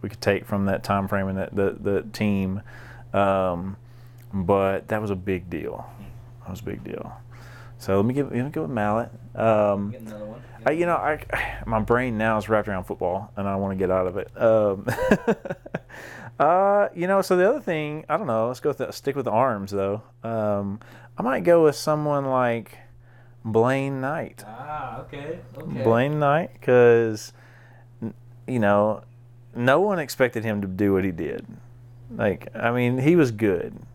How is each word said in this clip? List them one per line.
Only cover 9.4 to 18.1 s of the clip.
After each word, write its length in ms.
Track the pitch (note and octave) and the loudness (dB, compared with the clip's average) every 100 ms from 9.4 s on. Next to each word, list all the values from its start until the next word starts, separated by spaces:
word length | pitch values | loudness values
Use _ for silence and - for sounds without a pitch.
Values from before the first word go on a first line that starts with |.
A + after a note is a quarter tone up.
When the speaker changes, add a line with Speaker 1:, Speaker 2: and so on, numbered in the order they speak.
| A2 G#2+ G#2 G2+ G2+ | 4 6 4 2 -2
Speaker 2:
Get 120 | - | -8
another 240 | A2 G#2+ G#2+ | -12 -12 -12
one. 160 | B2 - - C3 | -14 -16 -2 0
Speaker 1:
I, 40 | |
you 160 | D#3+ F3 | 2 2
know, 80 | D#3+ | 2
I, 240 | A#2 D3+ - - - - | 0 -2 -4 -6 -6 -6
<sighs> 40 | - | -2
my 120 | A2 | -2
brain 380 | G#2 A#2+ B2+ A2 | 4 2 2 0
now 200 | A2+ G#2+ | 2 2
is 100 | G2+ | 2
wrapped 180 | G#2+ G#2 | 0 2
around 180 | F#2+ F#2 | -4 -6
football, 460 | - F2+ F#2+ G#2+ - | -4 -2 -2 -6 -6
and 120 | G2 | -2
I 80 | G2 | -2
wanna 180 | G2 F#2+ | -2 0
get 160 | F#2 | 2
out 160 | F#2 F#2 | 2 2
of 100 | F#2+ | -4
it. 140 | - - | -8 2
Um, 460 | A#2 A2 G#2 G2 A#2+ - B4+ - - - - - - | 4 6 4 0 -4 -2 2 2 2 -4 -6 -12 -10
<laughs> 720 | - - - - - - - | -12 -12 -18 -16 -16 -16 0
uh, 480 | D3 F3+ G3 G3+ G3 F3 | 4 4 4 2 0 -2
you 100 | F3+ | 0
know, 160 | G3 | 0
so 140 | F#3 F3+ | 2 4
the 120 | F#3+ | 4
other 120 | C#4+ | 2
thing, 440 | - D#3+ D3+ D3+ | -2 -4 -4 -8
I 80 | - | -4